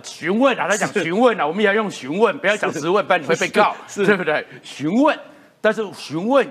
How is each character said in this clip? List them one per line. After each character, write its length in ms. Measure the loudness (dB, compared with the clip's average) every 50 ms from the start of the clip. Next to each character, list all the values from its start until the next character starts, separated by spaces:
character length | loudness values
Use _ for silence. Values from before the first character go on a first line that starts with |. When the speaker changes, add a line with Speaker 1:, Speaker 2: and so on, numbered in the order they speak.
| -14
Speaker 1:
询 340 | -14 -12 -6 -4 -2 0 2
问 180 | 2 2 2
啊， 100 | 0 0 -2
他 80 | 0
讲 160 | 0 -2 -2
Speaker 2:
是。 100 | -2 -2
Speaker 1:
询 160 | -2 0 2 4
问 220 | 4 4 4 2
啊， 40 | 0
我 80 | -2
们 80 | 0 0
也 60 | 2
要 80 | 2 2
用 160 | 0 -2 -4
询 260 | -6 -8 -8 -6 0
问， 200 | 2 2 2 2 0
不 80 | 0
要 100 | -2 0
讲 140 | 0 -2 -4
质 180 | -4 -2 0 0
问， 140 | 0 0
Speaker 2:
是。 40 | 2 2
Speaker 1:
不 40 |
然 80 | 0 0
你 60 | 0
会 80 | 0 -2
被 140 | 0 -2 0
告， 260 | 2 2 2 2 0 -4 -12 -10
Speaker 2:
是。 180 | -4 0 2
Speaker 1:
对 100 | 2 2
不 60 | 2
对？ 240 | 0 -2 -2 -2 -4 -8 -14 -20
询 400 | -20 -18 -10 -6 -4 0 2 4
问， 160 | 4 2 2 0 -6 -16 -20 -20 -20 _ _ _
但 140 | 0 0 0
是 100 | 0 -4 -8 -10
询 320 | -14 -12 -8 -6 -4 -2 2
问 180 | 2 2 2 0